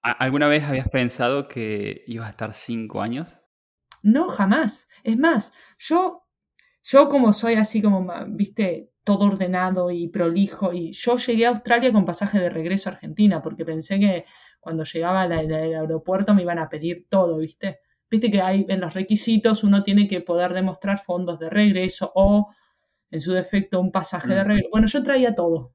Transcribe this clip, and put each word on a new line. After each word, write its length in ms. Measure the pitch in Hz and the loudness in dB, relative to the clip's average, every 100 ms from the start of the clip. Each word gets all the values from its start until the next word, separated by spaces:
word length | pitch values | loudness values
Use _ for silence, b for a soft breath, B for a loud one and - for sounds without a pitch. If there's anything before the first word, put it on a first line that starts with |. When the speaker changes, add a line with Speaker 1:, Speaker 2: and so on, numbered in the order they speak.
Speaker 1:
¿A-, 80 | 117 | -4
alguna 360 | 117 131 139 147 | -2 0 2 2
vez 160 | 151 | 2
habías 260 | 143 131 127 | 0 -4 -2
pensado 580 | 135 123 - 120 139 139 | -2 -2 -2 -2 -2 -4
que 560 | 123 110 104 101 - - | -8 -6 -6 -6 -10 -12
ibas 200 | 113 110 | -12 -12
a 40 | |
estar 220 | - 110 | -10 -10
cinco 480 | - - 117 110 101 | -10 -8 -8 -6 -6
años? 380 | 107 127 170 _ _ _ _ _ _ - | -6 -6 -10 _ _ _ _ _ _ 0
Speaker 2:
No, 240 | 208 254 370 | 2 2 0
jamás. 580 | 508 190 262 254 - _ b | 0 2 2 0 -6 _ b
Es 140 | - 226 | -4 2
más, 360 | 320 262 - b b b | 2 2 -2 b b b
yo, 460 | - 330 370 359 _ _ _ _ _ _ | -2 0 0 -6 _ _ _ _ _ _
yo 260 | - 269 285 | 4 6 6
como 240 | 285 233 | 4 4
soy 220 | 208 226 220 | 2 2 2
así 260 | 214 220 | 2 2
como 200 | 208 190 | 2 2
ma-, 240 | 180 175 - | -2 -8 -10
viste, 640 | 214 202 - 190 165 - _ | -4 -4 0 -2 -2 -10 _
todo 240 | - 196 202 | -2 2 2
ordenado 640 | 190 180 185 185 185 180 | 2 -2 0 0 0 -2
y 160 | 175 170 | -2 -6
prolijo, 640 | 202 165 170 196 - 190 | -2 0 2 0 0 -4
y 180 | 175 165 | -4 -8
yo 240 | - - 247 | -6 -2 -2
llegué 280 | 254 226 233 | 0 2 2
a 40 | |
Australia 420 | 220 - 240 254 | 0 0 2 4
con 140 | 214 180 | 2 0
pasaje 340 | - 202 208 | -4 -2 0
de 100 | 175 | -2
regreso 400 | 160 165 196 196 | -4 -4 -4 -4
a 40 | |
Argentina, 480 | - 151 156 208 165 | -12 -12 2 2 2
porque 240 | 156 156 165 | -6 -8 -8
pensé 340 | 160 156 196 | -8 -4 0
que 260 | 202 180 b b b b | 0 0 b b b b
cuando 240 | 165 160 | -8 -8
llegaba 400 | 156 165 170 190 | -6 -4 -2 0
a 40 | 180 | 0
la, 160 | 165 | -2
la, 140 | 156 156 | -2 -4
al 120 | 160 160 | -4 -4
aeropuerto 580 | 160 160 - 190 208 202 | -4 -6 -4 -2 2 2
me 80 | |
iban 160 | 170 170 | 2 -4
a 100 | 165 | -6
pedir 380 | 151 165 170 _ | -6 -6 -8 _
todo, 300 | 196 175 160 | 0 2 0
¿viste? 400 | 160 _ 196 - _ _ _ | -6 _ -10 -10 _ _ _
Viste 220 | 220 233 | 0 2
que 100 | 202 | 2
hay, 240 | 185 196 - | 2 0 0
en 100 | 190 | -2
los 120 | 175 | -4
requisitos 720 | 190 190 214 - 220 226 214 | -6 0 0 2 2 4 2
uno 200 | 208 196 | 4 4
tiene 240 | 196 202 202 | 4 4 4
que 140 | 180 | -2
poder 320 | 175 175 180 | -2 0 0
demostrar 460 | 185 190 185 196 196 | -2 -4 -4 -4 -4
fondos 400 | - 180 180 170 | -4 -6 -4 -8
de 100 | 160 | -4
regreso 600 | 196 208 185 185 - - 185 | 2 4 4 -2 -4 -4 2
o, 380 | 196 208 208 b b b _ _ _ | 4 4 0 b b b _ _ _
en 100 | 160 | -8
su 120 | 156 | -2
defecto, 460 | 185 180 202 190 185 | -2 0 -2 0 0
un 120 | 185 | 0
pasaje 420 | 190 - 170 123 190 | -2 -4 -6 -2 0
de 80 | |
Speaker 1:
Mm. 40 | 202 | 2
Speaker 2:
regreso. 220 | 208 - | 0 2
Bueno, 160 | 214 220 | 2 2
yo 160 | 294 | 2
traía 320 | 247 269 240 208 | 0 2 2 2
todo, 380 | 170 160 - | 0 -2 -6